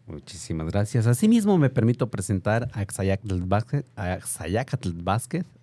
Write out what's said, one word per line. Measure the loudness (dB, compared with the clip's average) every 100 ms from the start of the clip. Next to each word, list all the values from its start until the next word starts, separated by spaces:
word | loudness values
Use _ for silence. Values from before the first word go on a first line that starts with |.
| -16
Muchísimas | -14 -14 -12 -6 -4 -2
gracias. | -2 0 2 2
Asimismo, | 4 4 4 4 4
me | 4
permito | 4 2 2 -2
presentar | -4 -2 -2 0 0 -2
a | -6
Axayacatl | -6 -2 0 0 -2 -2
Vázquez, | 2 0 2 -4 -4 -6
a | -4
Axayacatl | -4 -6 -8 -2 -2 -2 -4 -4 -2
Vázquez, | 0 0 -2 -6 -6 -14